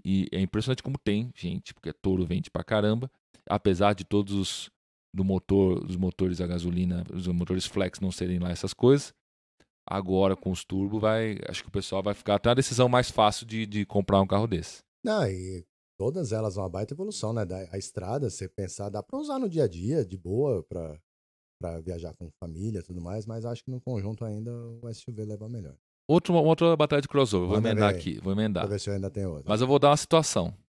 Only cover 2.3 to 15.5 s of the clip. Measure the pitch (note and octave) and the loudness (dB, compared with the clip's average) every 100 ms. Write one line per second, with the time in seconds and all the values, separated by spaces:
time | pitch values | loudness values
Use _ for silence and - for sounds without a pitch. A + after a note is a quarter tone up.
2.3 | F2+ - - - A2 G#2 A2+ C3 - _ | -2 -4 -8 -2 2 2 0 -4 -10 _
3.3 | _ - G2+ G#2 F2 G2+ G2 F2+ G2+ G2 | _ -2 2 4 4 4 2 0 0 2
4.3 | G2+ F#2 - - _ _ _ _ F#2 F#2+ | -2 -2 -6 -12 _ _ _ _ -2 0
5.3 | F#2 - G2 F#2+ F2 D#2+ F2+ F#2 - F#2 | 0 2 4 4 2 -2 -2 -2 0 0
6.3 | F2 F2 F2 F2 F2 F2+ F2 F2 F#2 F#2 | 0 -2 -2 -2 0 0 -2 -4 -6 -2
7.3 | F2 F2 F#2 - - F#2 - F#2+ - F2+ | -2 0 -2 -2 -2 -2 -2 -6 -4 -2
8.3 | F2+ F2 F2 F#2+ - A#2+ C#3 - - _ | -2 -2 -4 -6 4 6 6 2 -16 _
9.3 | _ _ _ _ _ - G2 F#2 F#2+ G2 | _ _ _ _ _ -8 -6 0 4 4
10.3 | F#2+ F#2+ F2+ - F#2+ G2 G#2+ G#2+ A2 A2 | 2 -2 -6 -4 -4 -2 0 2 2 0
11.3 | G2+ - F2 - G2+ - F#2+ G2 G2+ - | -4 -8 -10 -6 -6 -4 -2 -2 -2 0
12.3 | G2+ A#2+ B2 C3+ A#2+ B2 B2 B2 - G#2 | 2 4 4 2 2 4 4 2 4 4
13.3 | - A2+ A2+ G#2+ G#2 G2 G2+ F#2+ G2 F#2+ | 4 -4 -6 -4 -4 0 0 4 4 4
14.3 | G2+ A2+ F2+ D#2 - _ _ A3+ G#3+ A#2+ | 2 0 -2 -4 -14 _ _ -2 0 0
15.3 | F#2 F#2 | -2 -8